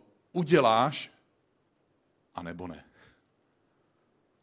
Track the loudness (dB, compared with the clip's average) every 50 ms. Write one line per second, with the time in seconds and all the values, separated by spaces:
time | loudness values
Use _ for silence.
0 | _ _ _ _ _ _ -8 -6 0 2 4 4 4 4 4 4 2 0 -2 -6
1 | -10 -14 _ _ _ _ _ _ _ _ _ _ _ _ _ _ _ _ _ _
2 | _ _ _ _ _ _ _ -14 -14 -14 -12 -12 -14 -14 -16 -18 -20 _ _ _
3 | -20 _ _ _ _ _ _ _ _ _ _ _ _ _ _ _ _ _ _ _
4 | _ _ _ _ _ _ _ _